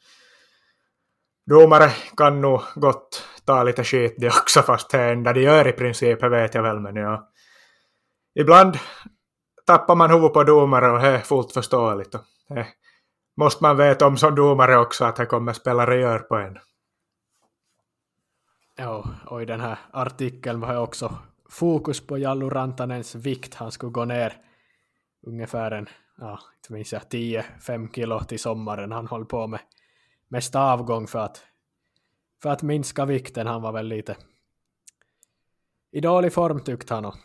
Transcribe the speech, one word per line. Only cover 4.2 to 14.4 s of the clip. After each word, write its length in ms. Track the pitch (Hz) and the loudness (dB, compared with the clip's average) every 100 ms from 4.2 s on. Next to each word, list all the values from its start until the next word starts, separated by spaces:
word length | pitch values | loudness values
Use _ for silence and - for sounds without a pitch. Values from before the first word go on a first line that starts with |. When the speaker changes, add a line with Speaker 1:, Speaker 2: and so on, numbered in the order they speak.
| 120 | 0
Speaker 1:
också, 340 | - - 156 | 0 4 2
fast 280 | 135 117 - | 4 0 0
det 120 | 135 | 0
enda 300 | 120 120 120 | 0 0 0
de 80 | 123 | 2
gör 280 | 135 151 135 | 4 6 4
i 40 | |
princip, 480 | - 123 113 120 113 | 0 -4 -2 0 0
det 80 | 123 | 0
vet 260 | 120 110 | 0 0
jag 80 | 117 | -2
väl, 180 | 110 107 | -2 -4
men 160 | 101 104 | -8 -8
ja. 340 | 104 107 - _ _ _ _ _ _ _ _ _ _ | -6 -6 -8 _ _ _ _ _ _ _ _ _ _
Ibland 440 | - 147 175 190 156 - - - _ _ _ _ _ - | -4 8 8 8 4 -10 -18 -20 _ _ _ _ _ 2
tappar 280 | 170 - | 2 4
man 160 | 170 165 | 4 4
huvud 220 | 165 160 | 4 4
på 120 | 151 | 4
domare 460 | 147 151 143 131 123 | 6 6 6 4 2
och 80 | 120 | 4
det 100 | 139 | 2
är 100 | 127 | 2
fullt 340 | - 139 117 | 0 -4 -2
förståeligt, 600 | - 120 127 113 101 98 | -8 -4 -2 -2 -4 -8
och 100 | 110 - _ _ | -14 -16 _ _
det 180 | 143 113 _ _ _ _ _ _ - | -12 -12 _ _ _ _ _ _ -2
måste 260 | 151 - | 0 2
man 140 | 156 139 | 2 4
veta 300 | 143 135 143 | 4 4 4
om 100 | 135 | 4
som 180 | 156 | 2
domare 420 | 147 | 4